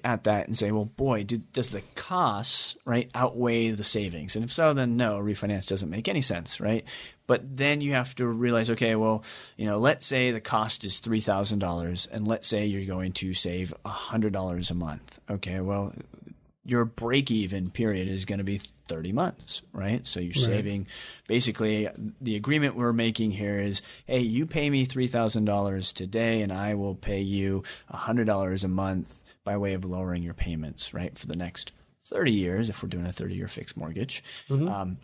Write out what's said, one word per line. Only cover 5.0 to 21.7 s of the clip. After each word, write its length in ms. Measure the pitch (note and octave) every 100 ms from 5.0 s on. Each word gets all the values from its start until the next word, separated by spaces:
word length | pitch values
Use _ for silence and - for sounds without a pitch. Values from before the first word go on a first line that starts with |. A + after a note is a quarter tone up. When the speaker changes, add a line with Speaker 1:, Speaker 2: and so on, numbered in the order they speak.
| A#2+ G2+
Speaker 1:
refinance 480 | G#2 G2+ G#2 G2+ F#2
doesn't 220 | F#2+ F#2
make 200 | F#2 A#2
any 100 | F3
sense, 380 | C3 F2 E2+ -
right? 240 | G#2 A2+ - - - - -
But 280 | B2 C3+ C3
then 240 | C#3 D3
you 140 | C#3+
have 200 | C3+ B2+ -
to 120 | B2
realize, 420 | A2+ A#2+ A#2 A2+
okay, 240 | A2+ A#2 A2
well, 280 | A2 A2 - - - -
you 100 | G#2+
know, 120 | G#2
let's 280 | B2+ D3+ -
say 260 | C3+ B2+
the 100 | A2+
cost 420 | - A2+ A2 -
is 140 | G2+ F2+
three 220 | A2+ A2
thousand 380 | G#2 G2 G#2 G#2
dollars, 500 | F#2 E2+ E2+ F2 -
and 160 | A2 G#2+
let's 200 | A2+ -
say 160 | G#2+ G#2
you're 180 | G2 F#2+
going 280 | F#2 F#2
to 200 | F2+ F#2+
save 400 | F2+ - F2 F2+ D#2 -
a 40 |
hundred 440 | F#2 - A2+ G#2+
dollars 360 | F#2+ F#2 F2 F2+
a 40 |
month. 460 | E2+ E2 D2+ - - -
Okay, 320 | G2+ F#2 F#2
well, 320 | F#2 G2+ G2+ - - - - - _ _ -
your 200 | A#2+ A#2
break-even 840 | - A#2 C3+ C#3 A2+ G2 G2 F#2
period 360 | - A2+ G2 F#2
is 140 | F#2+ G2
gonna 180 | G2
be 180 | G2 G2+ - - -
thirty 220 | E2 E2+
months, 480 | A2 F3+ - - - -
right? 320 | - F#2+ A#2+ B2+
So 120 | -
you're 60 | F2
Speaker 2:
Right. 160 | F#2 A#2+ G#2
Speaker 1:
saving, 320 | G#2 G2+ G2 - - - -
basically, 640 | A2+ B2 - A2